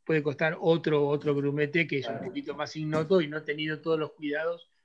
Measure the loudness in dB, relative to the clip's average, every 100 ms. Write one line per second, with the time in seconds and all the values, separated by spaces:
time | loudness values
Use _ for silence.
0 | 0 0 0 0 0 2 2 2 4 2
1 | 4 2 0 0 0 0 2 0 0 -2
2 | -4 -6 -6 -8 -6 -6 -6 -6 -2 0
3 | 4 4 2 -2 -6 -4 -4 -4 0 0
4 | -2 -6 -4 -2 -2 -4 -10 _